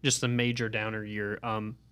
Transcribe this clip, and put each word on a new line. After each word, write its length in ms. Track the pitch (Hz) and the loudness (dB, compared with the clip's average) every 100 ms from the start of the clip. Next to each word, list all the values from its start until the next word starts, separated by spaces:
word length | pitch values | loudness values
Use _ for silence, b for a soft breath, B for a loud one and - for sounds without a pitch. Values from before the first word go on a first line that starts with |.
just 180 | 139 - | 2 4
a 60 | 127 | 2
major 400 | 120 120 120 117 | 4 2 2 -2
downer 340 | 110 107 110 | -2 -2 -4
year. 380 | 107 104 104 104 | -6 -4 -2 -2
Um, 340 | 117 110 107 - - | -2 -2 -4 -8 -14